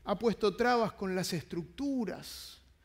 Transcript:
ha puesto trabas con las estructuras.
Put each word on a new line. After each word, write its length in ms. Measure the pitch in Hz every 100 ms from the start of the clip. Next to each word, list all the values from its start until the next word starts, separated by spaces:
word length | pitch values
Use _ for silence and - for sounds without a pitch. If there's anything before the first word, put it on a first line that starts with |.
ha 160 | - 202
puesto 360 | 233 - 208 -
trabas 360 | 240 240 208
con 240 | - 190 185
las 180 | -
estructuras. 1200 | 165 - 170 151 - 285 262 202 - - - - - - _